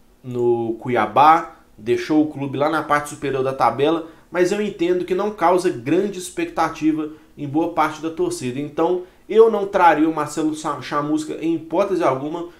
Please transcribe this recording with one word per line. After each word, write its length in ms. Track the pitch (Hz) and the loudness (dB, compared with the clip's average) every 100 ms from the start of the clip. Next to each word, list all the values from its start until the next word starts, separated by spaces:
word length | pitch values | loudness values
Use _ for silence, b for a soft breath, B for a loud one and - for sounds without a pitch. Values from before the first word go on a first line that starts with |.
| _ _ | _ _
no 540 | 127 123 120 117 113 113 | -10 -2 2 2 0 -4
Cuiabá, 760 | 127 120 107 104 147 165 165 - _ - | -2 0 2 6 6 6 2 -12 _ -10
deixou 460 | 107 120 - 156 | -2 -2 2 2
o 60 | 147 | 2
clube 280 | 139 139 131 | -2 -6 -2
lá 140 | 147 | 0
na 120 | 160 | 0
parte 280 | 143 147 - | 0 0 -2
superior 340 | 139 143 131 | -8 -4 -2
da 80 | 131 | -2
tabela, 560 | 131 120 120 143 165 160 B B | 0 0 2 2 0 -4 B B
mas 200 | 170 180 | 0 0
eu 120 | 208 | 0
entendo 420 | 208 - 170 180 | -2 -2 0 0
que 100 | 175 | 0
não 180 | 185 208 | -2 -2
causa 360 | 208 170 185 180 | 0 2 4 2
grande 500 | 131 120 165 202 185 | -2 0 0 0 -4
expectativa 920 | 175 - 165 - 160 - 156 151 151 B B - | -10 -6 -6 -2 -4 0 0 0 -2 B B -12
em 100 | 143 | -6
boa 280 | 147 156 | -2 0
parte 260 | - 151 151 | 0 0 -2
da 80 | 160 | -8
torcida. 500 | 165 175 - 127 123 | -4 -4 -4 -6 -6
Então, 440 | 147 151 165 180 - B B | -6 -2 0 0 -4 B B
eu 200 | 214 226 | 4 6
não 160 | 208 | 4
traria 440 | 196 196 175 151 160 | -2 2 4 4 2
o 60 | |
Marcelo 400 | 160 147 - 156 151 | 0 -4 -4 -4 -4
Sa-, 260 | 160 139 | -6 -6
Chamusca 520 | 127 147 147 151 - 147 | -4 -4 -2 -2 -4 -6
em 140 | 165 | -4
hipótese 480 | 165 - 165 202 180 | -4 -2 -2 0 0
alguma, 460 | 160 131 147 170 170 B | 0 -2 -4 -8 -10 B